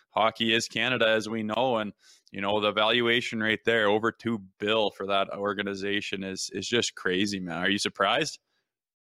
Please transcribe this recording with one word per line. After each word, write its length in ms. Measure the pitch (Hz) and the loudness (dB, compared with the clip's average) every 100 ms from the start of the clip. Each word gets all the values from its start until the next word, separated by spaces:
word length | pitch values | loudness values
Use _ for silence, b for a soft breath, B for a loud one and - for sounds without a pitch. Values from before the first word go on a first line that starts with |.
| B | B
hockey 420 | - 107 - 113 | 0 0 0 0
is 160 | 113 113 | 0 0
Canada, 380 | 113 117 123 113 | -4 -2 2 2
as 200 | 110 107 | 2 0
we 160 | 113 | -4
know. 340 | 107 110 131 113 | -2 0 0 0
And, 140 | 104 - b b b | -2 -8 b b b
you 80 | 98 | -6
know, 220 | 98 104 | -2 2
the 100 | 104 | 2
valuation 680 | 101 107 123 117 117 120 117 | 2 2 4 4 2 0 -2
rate 240 | 110 107 - | 0 0 2
there, 220 | 117 104 | 4 4
over 240 | 107 110 | 4 2
two 300 | - 117 113 95 _ | -2 -4 -6 -8 _
bill 320 | 104 110 101 | 0 2 0
for 140 | - 98 | -2 -2
that 220 | 98 95 | 0 0
organization 920 | 101 101 98 101 98 98 101 - 98 | -2 -2 -2 -4 -4 -2 -4 -4 -8
is, 260 | 95 95 - | -8 -8 -8
is 120 | 101 95 | -8 -2
just 300 | 117 107 - | 0 0 -4
crazy, 460 | 95 92 104 101 | -2 0 0 -2
man. 160 | 90 82 | -6 -2
Are 120 | 92 | 0
you 80 | 98 | 0
surprised? 640 | - - 98 120 156 - _ _ _ _ _ _ | -2 0 0 2 -2 -8 _ _ _ _ _ _